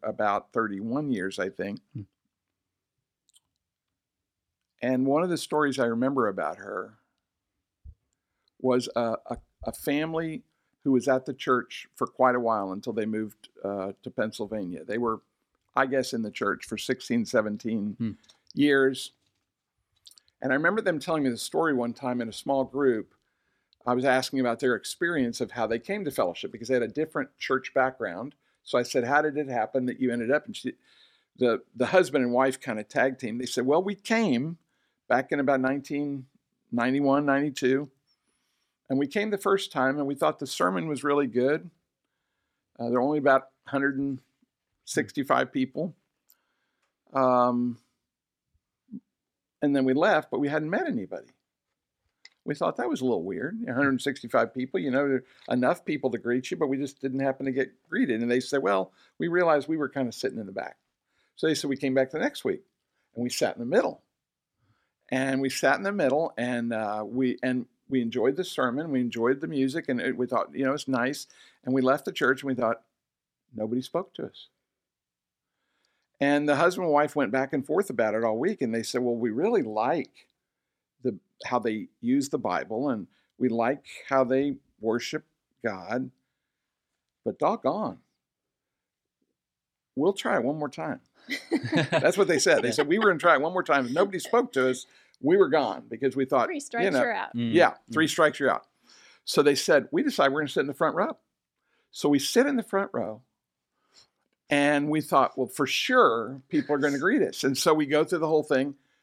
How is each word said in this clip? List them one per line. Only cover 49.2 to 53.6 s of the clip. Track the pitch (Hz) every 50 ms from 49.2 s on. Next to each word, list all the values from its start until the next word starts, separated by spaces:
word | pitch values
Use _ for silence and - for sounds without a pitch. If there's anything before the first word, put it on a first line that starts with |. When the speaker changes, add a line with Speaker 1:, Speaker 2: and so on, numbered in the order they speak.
| _ _ _ _ _ _ _ _
Speaker 1:
and | 151 143 143
then | 135 131
we | 131
left, | 127 147 175 214 180 156 - -
but | - 131
we | 147 139
hadn't | 151 156 156 156
met | 185 294 381
anybody. | 311 196 113 92 - 95 71 60 60 _ _ _ _ _ _ _ _ _ _ _ _ _ _ _ _ _ _ - - _ _ -
We | - 147
thought | - 165 165 -
that | - 254 339
was | 302 -
a | 131
little | 127 110 87 85
weird. | 98 90 - 117 - 220 113